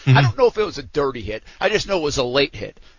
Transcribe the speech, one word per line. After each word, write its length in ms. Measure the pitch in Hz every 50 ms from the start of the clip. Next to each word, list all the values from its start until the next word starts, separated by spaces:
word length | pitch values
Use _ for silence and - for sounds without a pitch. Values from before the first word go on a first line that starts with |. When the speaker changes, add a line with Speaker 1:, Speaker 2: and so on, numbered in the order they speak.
| -
Speaker 1:
Mm-hmm. 120 | 139 131
Speaker 2:
I 60 | 127 139
don't 160 | 120 - -
know 80 | -
if 100 | 226 -
it 80 | 107 107
was 140 | 170 110 139
a 40 | 135
dirty 380 | 120 - 151 139 135 131 123
hit. 240 | 104 104 107 110 - - - -
I 80 | - 196
just 180 | 214 196 -
know 120 | 196 196 180
it 40 | 156
was 140 | 147 -
a 80 | 139 127
late 300 | 123 123 139 143 147 -
hit. 240 | 104 - - - - - - -